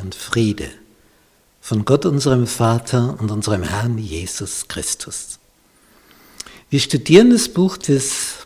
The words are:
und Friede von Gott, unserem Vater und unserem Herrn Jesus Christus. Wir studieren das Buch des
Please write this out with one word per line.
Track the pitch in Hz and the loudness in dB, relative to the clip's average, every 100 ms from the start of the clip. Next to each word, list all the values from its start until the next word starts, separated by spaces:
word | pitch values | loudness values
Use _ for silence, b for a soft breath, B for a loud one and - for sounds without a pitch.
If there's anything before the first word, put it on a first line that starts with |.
und | 95 | -12
Friede | - - 120 110 104 67 - - _ b b b b b b | -12 -6 0 0 -2 -8 -14 -20 _ b b b b b b
von | - 107 | -4 -2
Gott, | 104 139 185 | 2 2 2
unserem | 143 139 127 120 | 0 2 2 0
Vater | - 113 117 120 127 120 143 | 0 2 2 0 0 0 -2
und | 110 | -4
unserem | 104 104 101 | -4 -2 -2
Herrn | 82 92 120 113 | -2 -4 -2 -4
Jesus | 110 80 87 - - - - | -6 -8 -8 -8 -10 -10 -10
Christus. | - - - - - - - _ _ _ B B B B B B B B B B | -8 -8 -8 -10 -14 -14 -18 _ _ _ B B B B B B B B B B
Wir | 139 | -2
studieren | - 147 - 165 240 | 0 -2 6 8 8
das | 240 - | 6 2
Buch | - 185 - | 0 0 0
des | - 139 131 - - - | 0 0 0 -6 -8 -10